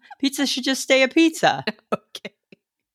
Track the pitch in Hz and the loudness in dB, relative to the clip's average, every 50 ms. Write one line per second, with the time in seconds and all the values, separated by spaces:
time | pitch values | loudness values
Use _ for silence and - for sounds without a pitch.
0 | _ - - - - 277 277 - 277 - - 269 247 277 262 262 - - 269 262 | _ -20 -14 -4 -4 -4 -2 -2 -4 -2 -2 -4 -2 -4 -4 -4 0 0 2 2
1 | 262 254 - 330 330 330 320 - - 151 123 139 135 - - _ _ - 220 - | 2 2 4 4 4 4 2 2 0 0 0 0 -6 -8 -10 _ _ -6 -6 -6
2 | _ _ _ - _ 202 _ _ _ _ - _ _ _ _ _ _ _ _ | _ _ _ -20 _ -20 _ _ _ _ -20 _ _ _ _ _ _ _ _